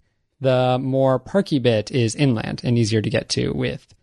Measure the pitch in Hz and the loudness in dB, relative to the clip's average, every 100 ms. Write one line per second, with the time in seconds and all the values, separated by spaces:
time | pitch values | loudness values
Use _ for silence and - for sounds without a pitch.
0 | _ _ _ _ 131 127 127 127 135 135 | _ _ _ _ 0 2 2 0 -2 0
1 | 135 131 - 196 196 147 120 110 - 135 | 2 0 0 -2 0 0 2 2 0 0
2 | 113 - 143 110 - - - 120 107 110 | 0 2 0 0 -2 -6 0 2 2 2
3 | 107 113 - - 123 - 127 139 - _ | 0 -2 -2 -4 -2 -2 -4 -6 -14 _